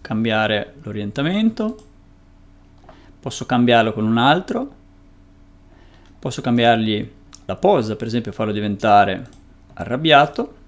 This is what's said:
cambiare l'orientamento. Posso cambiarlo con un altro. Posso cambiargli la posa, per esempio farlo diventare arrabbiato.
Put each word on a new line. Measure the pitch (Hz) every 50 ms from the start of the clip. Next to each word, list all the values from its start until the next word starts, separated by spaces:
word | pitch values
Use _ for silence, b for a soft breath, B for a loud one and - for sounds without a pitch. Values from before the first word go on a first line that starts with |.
cambiare | _ - 117 110 113 117 110 110 110 107 107 104 - - - - -
l'orientamento. | 113 101 107 104 104 107 - 139 160 185 208 220 226 220 - 220 214 233 - - - _ - _ _ - _ _ _ _ _ - - - _ _ - _ - b b b b b b b _
Posso | - - - - -
cambiarlo | - 127 120 123 120 120 117 110 110 107
con | 110 107
un | 107 113 117
altro. | 120 135 151 180 185 - 240 226 262 285 - - _ _ _ - _ _ - _ - _ _ _ - _ _ - _ b b b b b b b b b b -
Posso | - 131 120 -
cambiargli | 127 131 120 120 117 117 117 113 110 110 107 104 107 110 - - - - - - -
la | - 95
posa, | - - 180 202 156 113 107 107
per | - -
esempio | 113 110 120 113 - 95
farlo | - 117 107 104
diventare | 104 104 104 101 98 - 110 101 101 101 98 95 - 127 - - - - - - _ _ _ -
arrabbiato. | - - 104 117 139 156 160 151 139 147 147 - - 240 285 - - -